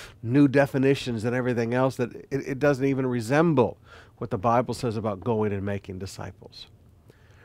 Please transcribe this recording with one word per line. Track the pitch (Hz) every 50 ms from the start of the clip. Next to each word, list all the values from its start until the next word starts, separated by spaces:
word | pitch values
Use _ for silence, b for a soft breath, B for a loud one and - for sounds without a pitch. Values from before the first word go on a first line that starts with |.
| B B B -
new | - 113 120 143 147 139
definitions | 120 139 139 135 - 139 131 135 139 135 - 131 120 113 101
and | 120 120
everything | 127 123 123 123 113 117 113 120
else | 123 131 135 123
that | - 127 113 - - - -
it, | - 139 135 -
it | 139 127
doesn't | 143 147 143 123 135
even | 139 135 127 135 127
resemble | 123 123 110 107 139 147 165 175 156 131 117 95 - - b b b b b b b _
what | - 117
the | - 107
Bible | 92 120 117 120 127 113 120
says | - - 123 107
about | 113 101 110 101 92
going | 87 - 117 107 107 107
and | 101 98 95
making | 101 101 98 - - 95 92
disciples. | 98 98 - - - - 95 - - - - - - - - _ _ _ _ _ _ b b b b b b b